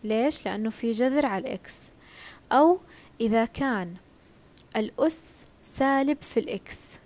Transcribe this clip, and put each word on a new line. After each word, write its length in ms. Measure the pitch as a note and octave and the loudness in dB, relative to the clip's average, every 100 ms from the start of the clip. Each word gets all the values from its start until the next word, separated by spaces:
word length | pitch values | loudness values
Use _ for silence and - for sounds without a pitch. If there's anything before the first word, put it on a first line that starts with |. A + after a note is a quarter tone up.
ليش؟ 420 | G#3+ A3 C4+ D#4 - | -2 0 0 -2 -6
لأنه 240 | G3 A3 | -4 -4
في 200 | - A#3 | -2 -4
جذر 360 | A3 B3+ C#4 C#4 | 0 2 2 0
على 220 | G3 - | -2 -6
الإكس. 420 | F#3+ - - - - - - - - - | -10 -8 -8 -8 -14 -20 -20 -20 -20 0
أو 280 | B3+ D#4 F#4 - - - - | 6 6 4 -2 -20 -20 -4
إذا 240 | A3+ A3+ | 0 2
كان 500 | A3+ - C4+ G#3+ F3 F#3 - _ - - - - - A3 | 0 -2 -2 -2 -4 -10 -20 _ -20 -20 -20 -20 -8 -4
الأس 680 | G#3+ - D#4+ D#4 - - - - | -4 0 2 2 0 -4 -8 -16
سالب 600 | - - C4+ C4+ C#4 D4 | -10 0 2 2 2 -2
في 180 | - A#3 | -2 -2
الإكس 380 | G#3 G3 - - - - | -2 -8 -4 -4 -4 -8